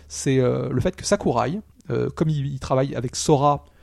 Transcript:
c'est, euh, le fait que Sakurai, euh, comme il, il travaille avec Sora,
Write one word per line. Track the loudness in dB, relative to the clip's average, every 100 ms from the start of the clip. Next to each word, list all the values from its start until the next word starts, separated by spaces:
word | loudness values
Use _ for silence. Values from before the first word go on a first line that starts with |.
| -16
c'est, | -6 0 2
euh, | 2 0 -2
le | -2
fait | -2 -4
que |
Sakurai, | -2 0 2 0 0 -4 -10 -16 -6
euh, | -2 -2
comme | 0 0
il, | 0 -2
il | -6
travaille | -2 0 0 -2
avec | -6 -2
Sora, | 2 4 4 2 -4 -20